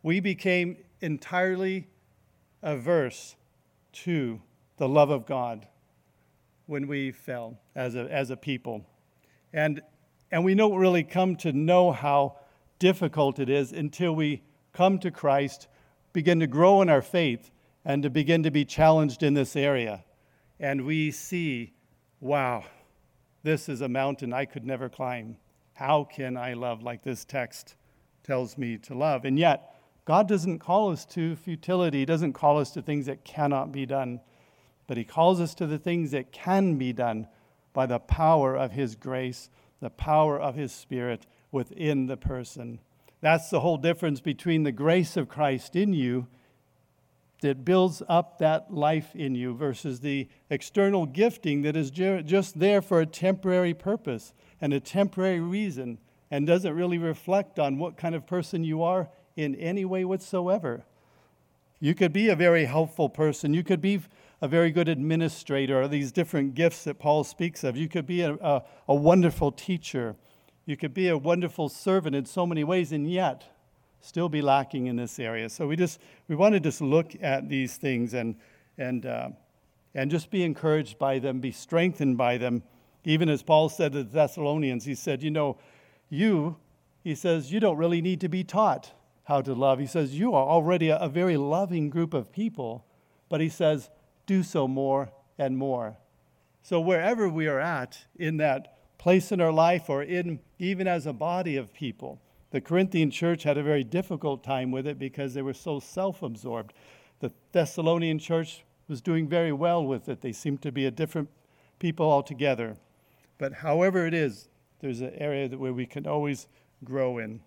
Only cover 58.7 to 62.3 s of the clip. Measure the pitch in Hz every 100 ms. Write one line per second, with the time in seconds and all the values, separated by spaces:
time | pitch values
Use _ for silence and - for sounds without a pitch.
58.7 | 156 165 185 160 - _ - 151 139 165
59.7 | 196 190 190 185 190 190 185 180 202 160
60.7 | 117 - _ _ _ _ _ _ _ _
61.7 | _ 147 165 180 156 220